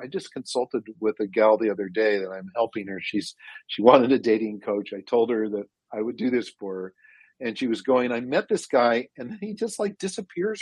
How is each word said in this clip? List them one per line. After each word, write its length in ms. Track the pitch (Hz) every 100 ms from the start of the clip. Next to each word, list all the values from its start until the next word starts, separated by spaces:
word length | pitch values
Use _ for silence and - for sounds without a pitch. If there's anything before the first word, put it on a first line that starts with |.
I 60 | 127
just 240 | 190 -
consulted 500 | - 127 131 123 123 110 110
with 220 | 107 107
a 80 | 104
gal 280 | 95 107 110
the 120 | 113
other 180 | 98 98
day 300 | 92 110 101
that 120 | 95
I'm 200 | 95 95 117
helping 320 | 113 - 95
her. 100 | 92
She's, 360 | - 104 92 - - - -
she 140 | -
wanted 280 | 107 135 120
a 80 | 131
dating 420 | 117 110 110 104
coach. 320 | - 104 101
I 100 | 101
told 280 | - 120 113
her 180 | 113 110
that 160 | 104 101 _ _
I 100 | 110
would 140 | 110 117
do 140 | 127
this 180 | 123 107 -
for 160 | 101
her. 200 | 95 92 - _ _ _ -
And 160 | 123 107
she 120 | 127
was 140 | 110
going, 280 | - 127 123
"I 100 | 120
met 280 | 123 156 -
this 180 | 196 -
guy 420 | 135 120 117 123 -
and 220 | 123 214
he 140 | 208
just, 240 | 208 226 -
like, 200 | 208 202
disappears 600 | 196 - 196 - 196 214